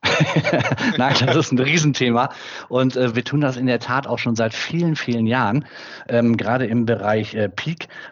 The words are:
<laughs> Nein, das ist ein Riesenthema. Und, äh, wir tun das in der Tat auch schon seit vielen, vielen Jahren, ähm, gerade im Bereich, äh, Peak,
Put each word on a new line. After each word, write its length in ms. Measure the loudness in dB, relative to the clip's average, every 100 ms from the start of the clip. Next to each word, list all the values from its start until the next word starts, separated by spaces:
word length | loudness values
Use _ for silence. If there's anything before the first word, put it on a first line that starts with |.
<laughs> 920 | -2 0 2 2 2 0 0 -2 -2 0
Nein, 160 | 2 2 2
das 80 | 2
ist 160 | 2
ein 80 | 0
Riesenthema. 720 | 2 2 2 2 2 2 0 -4 -14 -16 -4
Und, 260 | 0 2 2
äh, 200 | 0 0
wir 80 |
tun 160 | -2 0
das 160 | 0 0
in 120 | 0
der 100 | 0
Tat 300 | 0 -4 -2
auch 100 | -2
schon 180 | -2 0
seit 200 | 0 -2
vielen, 400 | -4 0 0 0
vielen 320 | 0 0 2
Jahren, 360 | 2 2 0 -4 -12 -18 -16 -2
ähm, 280 | 2 4 2
gerade 280 | 2 0 0
im 220 | 0 0
Bereich, 480 | 0 0 0 -2 -2
äh, 140 | -4
Peak, 380 | -4 -6 -8 -10 -16 -18